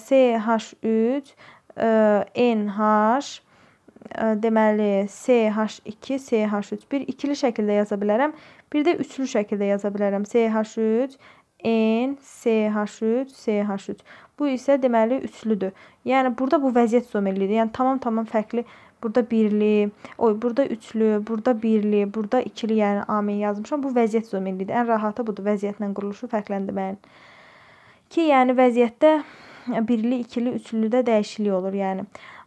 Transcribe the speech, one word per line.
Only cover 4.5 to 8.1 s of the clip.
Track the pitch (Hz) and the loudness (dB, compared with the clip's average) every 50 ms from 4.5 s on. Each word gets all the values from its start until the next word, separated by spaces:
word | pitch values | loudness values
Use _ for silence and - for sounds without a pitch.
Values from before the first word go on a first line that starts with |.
| 220 220 220 214 214 214 214 202 196 196 202 202 - | 2 4 4 4 4 2 2 2 2 0 0 -2 -6
C | - - - 247 233 220 214 208 | -6 0 2 2 4 4 2 0
H | 220 220 208 - - - | 0 -2 -4 -6 -10 -16
iki, | - - _ - - 269 | -16 -18 _ -8 -6 -6
C | 262 269 - 240 214 214 208 | -6 -4 -2 0 0 0 0
H | 214 208 202 - 214 | -2 -4 -6 -6 -10
üç. | 208 - - | -12 -8 -6
Bir, | 277 277 269 | -6 -6 -4
ikili | - 254 - - 277 285 | -6 -10 -6 -4 -4 -4
şəkildə | - 285 240 226 - 214 208 208 208 208 | 0 -2 -2 0 0 0 0 2 0 0
yaza | - 208 196 | 0 -2 -4
bilərəm. | 208 208 | 0 0